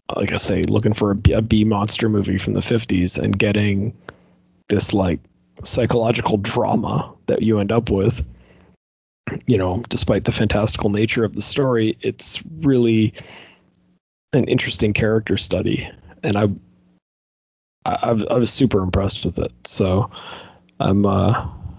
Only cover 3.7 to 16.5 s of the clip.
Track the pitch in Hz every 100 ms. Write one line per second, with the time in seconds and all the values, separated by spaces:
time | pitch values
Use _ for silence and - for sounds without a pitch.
3.7 | 98 107 - - - _ _ _ _ -
4.7 | 104 - 104 92 78 - _ _ - -
5.7 | - 113 123 113 120 - 107 104 120 117
6.7 | - 98 117 - - - - 107 107 101
7.7 | 113 117 98 101 - - - - - _
8.7 | _ _ _ _ _ - - - 110 90
9.7 | 92 120 - - 104 - - 107 104 107
10.7 | - 107 101 107 - 107 104 - - 135
11.7 | 117 110 - - 110 - - - 160 156
12.7 | 127 117 113 110 - - - - _ _
13.7 | _ _ _ _ _ _ 135 - 131 -
14.7 | - 107 101 110 110 110 95 - 90 -
15.7 | 110 - - - - 247 202 202